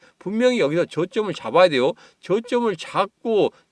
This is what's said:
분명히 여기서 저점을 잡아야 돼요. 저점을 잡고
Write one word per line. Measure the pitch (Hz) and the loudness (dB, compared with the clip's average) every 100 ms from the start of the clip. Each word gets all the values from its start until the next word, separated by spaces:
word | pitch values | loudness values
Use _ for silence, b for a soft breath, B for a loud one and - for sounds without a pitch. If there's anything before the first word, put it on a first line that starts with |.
| b _ | b _
분명히 | 180 214 247 247 | -6 0 0 2
여기서 | 139 160 | 0 0
저점을 | 156 - 180 233 214 | -2 -4 -4 -4 -4
잡아야 | 160 - 139 185 | -6 -2 4 4
돼요. | 139 131 - b b | 4 0 -2 b b
저점을 | - 196 233 247 233 180 | -4 -4 -2 -2 -2 -4
잡고 | - 160 196 _ 240 214 135 b b | -4 -2 -2 _ -2 2 2 b b